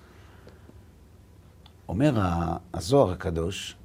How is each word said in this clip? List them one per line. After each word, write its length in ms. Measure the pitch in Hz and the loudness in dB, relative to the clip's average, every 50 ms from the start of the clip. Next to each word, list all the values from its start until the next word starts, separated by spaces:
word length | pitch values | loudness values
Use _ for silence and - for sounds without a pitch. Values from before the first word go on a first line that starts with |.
| - - - - - - - - - - - - - - - - - - - - - - - - - - - - - - - - - - - - - - | -20 -20 -20 -20 -20 -20 -20 -20 -20 -20 -20 -20 -20 -20 -20 -20 -20 -20 -20 -20 -20 -20 -20 -20 -20 -20 -20 -20 -20 -20 -20 -20 -20 -20 -20 -20 -12 -8
אומר 300 | 85 104 143 151 127 110 | -2 2 2 2 2 2
ה-, 380 | 95 87 87 85 85 82 85 - - - - | 0 0 0 -2 -2 -4 -4 -8 -10 -10 -10
הזוהר 380 | 82 85 92 135 143 123 92 | -8 0 4 4 6 6 4
הקדוש, 640 | 92 92 92 87 82 82 82 85 82 - - - - - | 2 -2 -4 -4 -2 -2 -2 -4 -6 -8 -12 -12 -16 -18